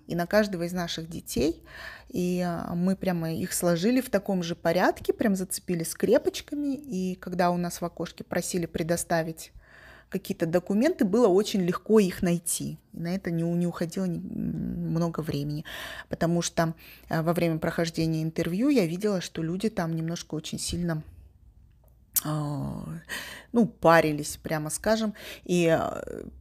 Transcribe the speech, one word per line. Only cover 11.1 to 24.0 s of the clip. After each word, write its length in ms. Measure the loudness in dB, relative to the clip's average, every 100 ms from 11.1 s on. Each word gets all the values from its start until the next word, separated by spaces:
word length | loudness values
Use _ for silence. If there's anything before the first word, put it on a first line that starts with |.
| 6 6
очень 320 | 6 4 0
легко 380 | 0 0 4 6
их 220 | 6 2
найти. 580 | 0 0 -2 -4 -6 -10 _
И 60 | -8
на 160 | -6 -4
это 160 | -2
не 120 | -2 0
у-, 100 | 0
не 120 | 0
уходило 380 | -2 -4 -2 -2
ни-, 120 | -4
м, 720 | -6 -6 -4 -4 -4 -4 -2
много 300 | 0 0 -2
времени, 420 | -4 -2 -4 -6 -8 -12 -12 -14 -8
потому 320 | -2 2 2
что, 320 | 0 0 0 -2 -14 -16 -4
э, 120 | 0
во 120 | 2
время 260 | 2 2 0
прохождения 640 | -2 0 -2 0 0 0
интервью 460 | -2 -2 -2 2 2
я 160 | 4 2
видела, 340 | 0 0 0
что 200 | -2 -4
люди 260 | -4 -2 -2
там 260 | -2 -2 -2
немножко 400 | -4 -6 -6 -8
очень 240 | -6 -6
сильно 440 | -4 -2 -2 -2 -6 -18 -20 -20 -20 -20 -20 _ -20 _ _ -2
а, 600 | 0 -2 -2 -4 -4 -6 -8 -10 -10 -10 -10 -14 0
ну, 140 | 2 2
парились, 720 | 4 8 8